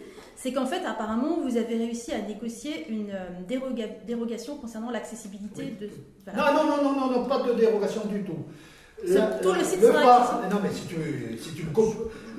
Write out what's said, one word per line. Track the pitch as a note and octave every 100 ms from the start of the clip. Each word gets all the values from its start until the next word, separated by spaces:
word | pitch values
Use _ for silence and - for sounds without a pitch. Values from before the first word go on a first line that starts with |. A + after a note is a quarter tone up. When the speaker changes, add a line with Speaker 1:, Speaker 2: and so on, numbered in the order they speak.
| - - - -
Speaker 1:
C'est | B3+
qu'en | C4+ B3+
fait, | F4+ D#4
apparemment, | A#3 G#3+ A3+ D4+ E4+ C4
vous | A#3
avez | A3 A3+
réussi | A#3 A#3 -
à | B3
négocier | G3+ G#3 A#3 A3+ D4 D#4+ D#4+
une, | A3 G#3
euh, | G3 F3+ F3+ F3+
déroga-, | B3+ C4 A#3 G#3+ - F#3
dérogation | A#3 A3+ A3 - C#4+
concernant | A3+ A3 A#3
l'accessibilité | A3 - A3 G3 G3 G#3 - C4+ F#3+
Speaker 2:
Oui. | G#3
Speaker 1:
de... | C#3 - -
Voilà. | - G#3 D4
Speaker 2:
Non, | D4+ D#4
non, | C#4+
non, | C#4
non, | C4+ B3+
non, | A#3+
non, | -
pas | C4+
de | A#3+
dérogation | A3+ A3 G#3 G3 G#3+ G3+
du | G3+
tout. | F3+ - - - - - - - -
Speaker 1:
C'est |
Speaker 2:
La, | G#3 G#3+ -
Speaker 1:
tout | F#4
le | F4
Speaker 2:
la, |
Speaker 1:
site | - F#3
Speaker 2:
le | A#3
Speaker 1:
sera | B3
Speaker 2:
phare, | B3 B3
Speaker 1:
accessible. | B3 - F#3+
Speaker 2:
non, | G3+
mais | F#3
si | - -
tu, | D#3+ D3 B2+ A#2 A2+
si | -
tu | E3
me | E3
coupes, | A3 A3 - - - -